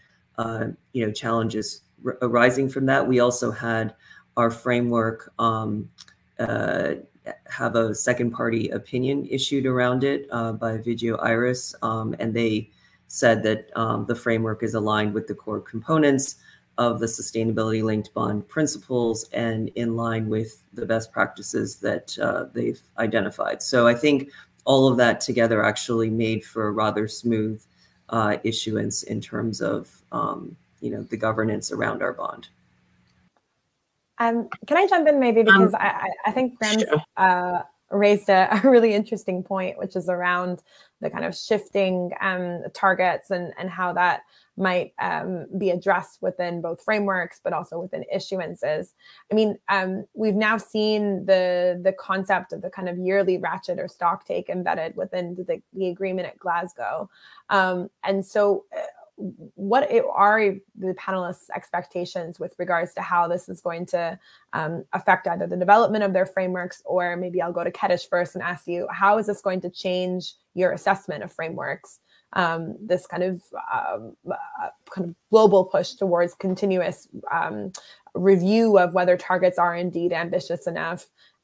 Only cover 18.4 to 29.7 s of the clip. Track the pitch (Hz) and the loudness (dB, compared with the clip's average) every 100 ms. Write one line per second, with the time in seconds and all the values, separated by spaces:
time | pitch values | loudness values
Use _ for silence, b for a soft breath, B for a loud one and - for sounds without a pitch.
18.4 | - - 151 - - 127 120 110 - - | -4 0 0 0 -2 0 0 -2 -4 -4
19.4 | 117 110 110 - 117 113 117 113 110 110 | -2 -2 -4 -4 -2 -2 -2 -2 -2 -2
20.4 | 113 - - - 117 113 113 - 104 - | -4 -8 -16 -8 -2 -2 -2 -2 -4 -4
21.4 | - 113 110 - - - - - 117 104 | -6 -4 -4 -4 -4 -4 -6 -4 -2 -2
22.4 | - 120 120 117 - - 110 113 101 - | -4 -4 -4 -6 -10 -4 -2 0 -2 -4
23.4 | - - - 127 117 120 151 143 139 B | -4 -4 0 4 6 6 4 2 0 B
24.4 | B _ - 135 135 120 120 117 - 120 | B _ 4 6 6 6 4 4 0 2
25.4 | 113 110 107 107 - 117 113 110 113 110 | 4 4 2 0 -2 0 0 0 0 0
26.4 | - - 107 104 107 104 107 - 117 110 | -4 -4 -2 0 0 0 -2 -2 -2 0
27.4 | 107 110 - b b b - 113 107 - | 0 -4 -12 b b b -6 0 0 0
28.4 | - 110 - 107 107 - - 110 110 113 | -2 -4 -2 -2 -2 -4 -4 -6 -6 -6
29.4 | 113 104 - | -4 -4 -4